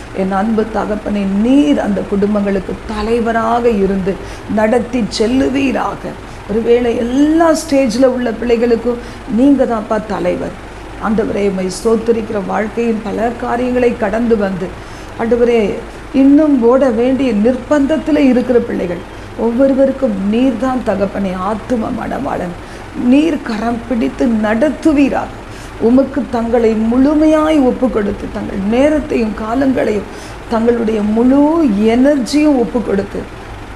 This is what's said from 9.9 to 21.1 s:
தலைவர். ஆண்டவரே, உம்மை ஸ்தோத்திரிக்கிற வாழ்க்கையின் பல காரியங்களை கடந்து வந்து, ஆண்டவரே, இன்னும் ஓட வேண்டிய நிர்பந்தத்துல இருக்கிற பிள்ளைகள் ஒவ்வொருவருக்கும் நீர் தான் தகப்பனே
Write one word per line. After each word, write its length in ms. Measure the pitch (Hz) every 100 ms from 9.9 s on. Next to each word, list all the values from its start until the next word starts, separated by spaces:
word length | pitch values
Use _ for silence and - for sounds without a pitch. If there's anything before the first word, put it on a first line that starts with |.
| 214 -
தலைவர். 440 | 170 180 175 170 - - - - - 190
ஆண்டவரே, 400 | 214 202 208 202
உம்மை 200 | 185 185 180
ஸ்தோத்திரிக்கிற 560 | 226 226 233 226 208 220 185
வாழ்க்கையின் 540 | 190 220 226 233 214
பல 260 | 196 190 233 233
காரியங்களை 560 | 240 240 254 247 247 -
கடந்து 400 | 208 220 240 226
வந்து, 300 | 196 185 180 - - - - -
ஆண்டவரே, 560 | 226 233 240 233 202 - - - -
இன்னும் 500 | 269 269 285 311 277
ஓட 260 | 233 262 269
வேண்டிய 440 | 220 247 262 262
நிர்பந்தத்துல 840 | 208 220 254 - 302 269 311 320 302
இருக்கிற 420 | 269 247 247 240
பிள்ளைகள் 540 | - 196 185 175 - - - -
ஒவ்வொருவருக்கும் 920 | 226 240 269 262 269 269 262 196 196
நீர் 300 | 226 262 226
தான் 180 | 262 254 220
தகப்பனே 440 | 196 196